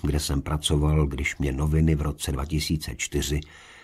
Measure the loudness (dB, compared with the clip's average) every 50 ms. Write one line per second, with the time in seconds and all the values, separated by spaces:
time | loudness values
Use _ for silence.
0 | -2 0 0 0 0 -2 -2 -2 -2 -2 -4 -2 0 0 2 2 4 4 4 4
1 | 2 0 0 -4 -4 -4 -4 -2 -2 -2 0 0 0 2 4 4 6 4 4 2
2 | 0 -2 -4 -4 -4 -4 -4 -4 -4 -2 -2 -2 0 0 -2 -2 -4 -6 -8 -6
3 | -6 -4 -2 -2 -2 0 -2 -2 -4 -6 -14 -20 -20 -20 -20 -20